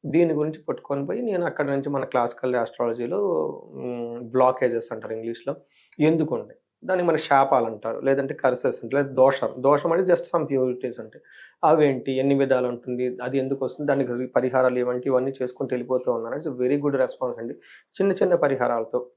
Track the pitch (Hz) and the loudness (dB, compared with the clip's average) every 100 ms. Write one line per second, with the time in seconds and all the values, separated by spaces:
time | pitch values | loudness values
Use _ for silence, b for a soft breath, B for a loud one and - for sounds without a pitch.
0 | 151 156 170 147 151 156 - 135 - 139 | 0 2 2 2 -2 -4 -10 -10 -6 -4
1 | 139 214 240 185 170 - 139 139 143 139 | -4 -4 -2 -2 -2 -2 -2 -2 -2 -4
2 | 131 127 120 - 131 123 117 - 120 120 | -2 0 -2 -2 -2 -2 -2 -2 -4 -2
3 | 120 190 202 160 151 147 - 135 127 120 | -4 -2 0 0 -2 -6 -14 -12 -10 -8
4 | 117 120 120 127 127 127 123 117 113 110 | -8 -10 -4 2 2 2 -2 -2 -6 -12
5 | 110 113 113 117 - - _ b b - | -8 -8 -8 -8 -8 -10 _ b b 0
6 | 151 160 156 117 104 - _ _ - 185 | 2 2 0 -4 -6 -18 _ _ -2 0
7 | 175 156 - 139 - 135 117 107 113 113 | 2 0 4 4 6 4 2 -4 -6 -2
8 | 135 135 139 139 131 123 131 123 117 135 | 0 0 0 0 0 2 -2 -4 -2 -2
9 | 139 131 131 131 113 131 135 147 165 170 | 0 4 4 4 -4 0 4 4 2 0
10 | 180 170 - 170 143 135 127 123 123 117 | 4 2 2 -2 0 0 0 -2 -6 -8
11 | 110 - B B B B 160 156 147 131 | -16 -18 B B B B 4 6 4 2
12 | 139 131 139 139 135 127 123 120 127 123 | -2 0 2 2 4 2 2 -4 -6 -4
13 | 127 123 123 135 131 135 131 - 147 139 | -4 -4 -4 -2 -2 -4 -4 -4 -2 0
14 | 123 120 123 123 127 127 127 123 123 123 | 0 -4 0 0 2 2 2 2 -2 -2
15 | 131 127 135 135 123 - 131 127 120 127 | 0 0 0 -4 -8 -6 -4 -4 -2 -2
16 | 127 117 113 139 160 127 127 143 143 135 | 0 -4 -4 -6 -8 -2 0 2 0 0
17 | 127 - 127 117 117 147 B B B - | -2 -2 -6 -6 -10 -12 B B B -2
18 | 196 196 190 175 143 131 120 120 113 123 | 0 2 2 4 2 2 0 0 -2 -4
19 | - | -6